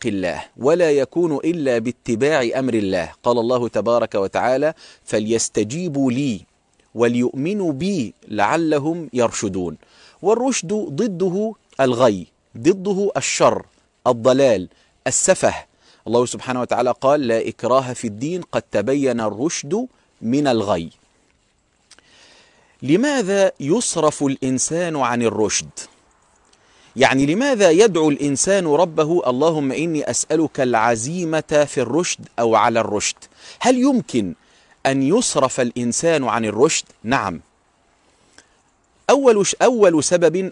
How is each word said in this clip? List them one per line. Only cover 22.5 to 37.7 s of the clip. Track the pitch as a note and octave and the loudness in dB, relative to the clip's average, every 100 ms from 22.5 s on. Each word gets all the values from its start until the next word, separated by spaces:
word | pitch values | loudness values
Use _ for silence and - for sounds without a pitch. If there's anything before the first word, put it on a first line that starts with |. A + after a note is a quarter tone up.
| _ _ _ | _ _ _
لماذا | B2 E3 C#4+ C#4 F#3 G3 F#3+ - | 0 2 2 0 0 0 0 -2
يصرف | C#3 G3+ A#3+ F3 D#3 - | -2 -2 -2 0 0 0
الإنسان | C#3+ C3+ C3+ C3 - D#3+ F3 D3+ | -2 -2 -2 -2 -4 -4 -4 -2
عن | B2 A#2+ | -2 0
الرشد؟ | A#2 G#2 G#2 - D2+ - - _ _ _ _ _ _ _ _ _ _ A2+ | 0 0 -2 -2 -8 -14 -20 _ _ _ _ _ _ _ _ _ _ 2
يعني، | B2 C3 C#3 | 4 4 2
لماذا | F3 C#4 B3+ F#3+ | 2 0 4 6
يدعو | D#3+ A3+ E3 D#3 | 8 6 4 2
الإنسان | C#3+ C#3+ C#3 - G3 E3+ | 2 0 -2 0 0 2
ربه: | D3 F3+ D#3+ D3+ F3 B2+ | 2 2 2 2 2 0
"اللهم | B2+ D#3 D#3 C#3 | 2 2 2 -2
إني | B2 E3 D#3 - | -2 -2 -2 -4
أسألك | B2 - D#3+ D#3 - | -4 -2 0 0 0
العزيمة | B2+ A#2 A2+ A#2 A#2 F3 E3+ D#3 - D3+ D3 | 0 2 2 0 -4 -6 -4 -4 0 0 0
في | - | -2
الرشد | A#2 D3+ F3 - - - | -2 -2 -2 -6 -10 -2
أو | A#2 A2 | 2 4
على | A2+ A#2 | 4 2
الرشد"؟ | G#2 G#2 - - - _ - - | 0 -2 -4 -8 -16 _ -20 -4
هل | A#3 C4 | 0 2
يمكن | C4 C4 - B2+ F#2+ D#2+ _ _ _ _ C3+ | 2 0 0 -4 -4 -8 _ _ _ _ -2
أن | C3+ | 0
يصرف | C3+ G#3 - D#3 C3 - | 2 2 0 0 0 0
الإنسان | B2 B2 A#2+ A2+ E3 D#3+ | -4 -2 -4 -2 0 0
عن | B2+ A2 A2 | 0 -2 -2
الرشد؟ | G#2 D3 - - _ | 2 2 2 -6 _
نعم. | G#2+ C3 G2+ D#2+ - _ _ | -4 -2 -2 -6 -12 _ _